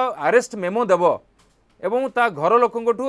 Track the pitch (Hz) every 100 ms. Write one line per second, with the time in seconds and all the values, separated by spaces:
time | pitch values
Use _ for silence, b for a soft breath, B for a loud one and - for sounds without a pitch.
0 | 254 208 147 220 240 214 180 208 233 180
1 | 175 117 _ _ _ _ _ _ - 240
2 | 269 240 233 156 160 226 240 233 233 233